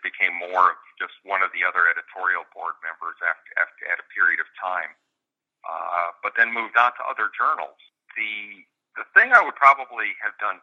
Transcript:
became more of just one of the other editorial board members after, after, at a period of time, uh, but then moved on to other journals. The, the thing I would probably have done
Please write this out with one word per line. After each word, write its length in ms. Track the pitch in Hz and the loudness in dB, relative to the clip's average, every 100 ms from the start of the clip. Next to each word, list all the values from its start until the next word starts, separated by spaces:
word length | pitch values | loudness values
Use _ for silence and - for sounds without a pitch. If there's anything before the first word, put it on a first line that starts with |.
| 95 | -10
became 320 | - 92 87 | -2 -2 -2
more 360 | 87 92 90 | -4 4 4
of 60 | - - - | 2 -12 -10
just 120 | 92 - 95 | -10 -10 -4
one 160 | 95 | -2
of 80 | 92 87 | 0 0
the 80 | 90 | -2
other 240 | 87 85 | 2 2
editorial 560 | 85 - 92 92 87 - | 2 -6 -6 -2 -2 -6
board 240 | - 82 - 82 | -10 -10 -8 -12
members 320 | 82 85 - 87 | -10 -12 -6 -4
after, 240 | - - 87 | -4 -6 -4
after, 240 | 87 - 82 | -4 -4 -6
at 80 | 87 | -6
a 100 | - | -6
period 240 | 101 85 82 | 0 2 2
of 120 | - - | -4 -6
time, 320 | 92 90 78 - _ _ _ _ _ _ - | -4 -4 -6 -14 _ _ _ _ _ _ -12
uh, 480 | 82 85 87 87 - | -8 -4 -2 -2 -4
but 160 | 104 117 | -6 2
then 160 | 117 | 0
moved 240 | 117 110 120 | 0 0 2
on 160 | 123 | 2
to 100 | - - | 2 -8
other 240 | 120 107 | -4 -6
journals. 440 | - 131 135 71 _ _ _ _ | -2 -2 -2 -6 _ _ _ _
The, 480 | 113 107 104 104 101 _ _ _ | -10 -8 -8 -12 -18 _ _ _
the 160 | - - 196 | -14 2 2
thing 160 | 240 | 6
I 80 | 240 | 4
would 160 | 151 - | 4 4
probably 560 | 139 139 120 117 107 98 | 6 6 -2 -6 -6 -4
have 160 | 104 - | -8 -6
done 240 | 104 92 | -6 -4